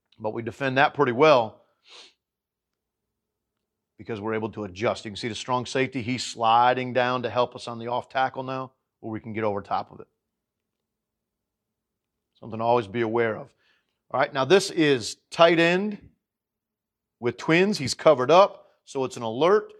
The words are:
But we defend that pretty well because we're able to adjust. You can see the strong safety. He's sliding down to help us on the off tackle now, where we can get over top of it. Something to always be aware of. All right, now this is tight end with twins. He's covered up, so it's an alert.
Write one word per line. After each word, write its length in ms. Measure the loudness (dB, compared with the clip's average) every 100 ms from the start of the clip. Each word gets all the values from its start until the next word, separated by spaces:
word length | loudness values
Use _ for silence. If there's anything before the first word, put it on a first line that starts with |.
| _ _
But 160 | -8
we 80 | -8
defend 360 | -10 -6 -2 2
that 160 | 2
pretty 180 | 2 0
well 500 | 4 6 6 2 -8 _ _ _ -20 -20 _ _ _ _ _ _ _ _ _ _ _ _ _ _ _ _ _ _ -20
because 220 | -12 -8
we're 140 | -6
able 160 | -6 -6
to 140 | -8
adjust. 400 | -12 -4 -4 -4
You 80 | -8
can 40 | -10
see 120 | -10
the 60 |
strong 300 | -8 -6 -6
safety. 380 | -4 -4 -4 -6
He's 220 | -8 -8
sliding 680 | -8 -2 2 4 4 2 -2
down 300 | -2 0 -2
to 80 | -4
help 240 | -2 -4
us 140 | -6 -14
on 100 | -12
the 80 | -8
off 220 | -8 -6
tackle 340 | -4 -4 -6
now, 300 | -10 -10 -12 _ _ _
where 140 | -12
we 80 | -10
can 120 | -8
get 120 | -4
over 180 | -4 -4
top 300 | -6 -8 -8
of 80 | -16
it. 80 | -20 _ _ _ _ _ _ _ _ _ _ _ _ _ _ _ _ _ _ _ _ _ _ _
Something 180 | -14 -4
to 60 |
always 240 | 0 0 0
be 140 | -4
aware 340 | 0 0 0 -2
of. 120 | -12 _ _ _ _ _ _
All 80 | -2
right, 140 | -2
now 120 | 0
this 260 | 4 4 4
is 480 | 0 2 2 -2 -12 _
tight 300 | 4 4 6
end 380 | 2 2 -2 -8 -16 _ _ _ _ _ _ _ _ _ _ _
with 160 | -4 -2
twins. 420 | 2 4 4 0
He's 160 | -4
covered 360 | 2 4 4 6
up, 360 | 6 6 2 _ _
so 200 | -12 -6
it's 120 | -6 -6
an 60 |
alert. 500 | -8 0 2 2 0